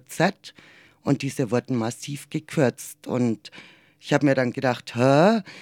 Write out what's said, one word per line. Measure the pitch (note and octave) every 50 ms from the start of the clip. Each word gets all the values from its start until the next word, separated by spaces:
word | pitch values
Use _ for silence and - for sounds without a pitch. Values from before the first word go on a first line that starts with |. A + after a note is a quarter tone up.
| -
Z | _ - - D#3+ F#3+ - - _ - - - - - - - - _ _ _ _
und | - C#3 A#2+ -
diese | C#3 - - C#3 G#2
wurden | A#2+ A#2+ A#2+ - C3+
massiv | A#2+ A2+ A2+ B2 - - - C#3+ C#3+ - _
gekürzt. | - D#3 D#3 - - - C#3+ A#2+ A#2 - - - - _ - -
Und | G2+ B2 B2 A#2+ A2 - _ - - - - - - _ _ _ _ _
ich | _ - D3+
hab | C#3 C#3+
mir | D3 C3+
dann | C3 B2+ B2 A2
gedacht, | - C3 B2+ A#2+ - - - -
"Hä, | A#2+ B2 C3+ C#3 C#3+ E3 G3+ A3+ A3+ F#3+ - - -